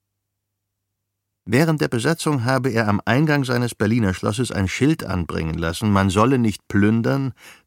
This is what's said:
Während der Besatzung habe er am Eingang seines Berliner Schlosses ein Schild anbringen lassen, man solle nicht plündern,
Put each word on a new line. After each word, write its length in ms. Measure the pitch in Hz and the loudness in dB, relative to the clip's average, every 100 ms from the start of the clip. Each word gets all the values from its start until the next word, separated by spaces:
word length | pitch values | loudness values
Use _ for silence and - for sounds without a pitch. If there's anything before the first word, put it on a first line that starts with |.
| _ _ _ _ _ _ _ _ _ _ _ _ _ _ - | _ _ _ _ _ _ _ _ _ _ _ _ _ _ 0
Während 300 | 120 165 151 | 2 2 2
der 80 | 147 | 0
Besatzung 560 | 120 135 165 160 143 | 0 -2 -2 -2 -2
habe 260 | 117 131 127 | 0 0 0
er 200 | 113 107 | 0 0
am 100 | 104 - | 0 0
Eingang 400 | 120 156 143 127 | 0 2 0 0
seines 280 | 120 120 | -2 -2
Berliner 400 | - 104 120 101 | -2 0 2 0
Schlosses 380 | 92 110 110 120 | 0 -4 -2 -4
ein 160 | 98 92 | -2 -2
Schild 380 | - 135 160 - | 0 0 0 -4
anbringen 520 | 92 80 87 80 82 | -6 -4 -6 -4 -4
lassen, 320 | 82 85 107 | -4 -2 2
man 180 | 101 98 | 4 4
solle 300 | 92 117 135 | 4 2 2
nicht 280 | 113 - - | 0 -2 -4
plündern, 640 | 101 101 113 120 135 135 - - - | 0 2 2 0 -2 -4 -8 -20 -20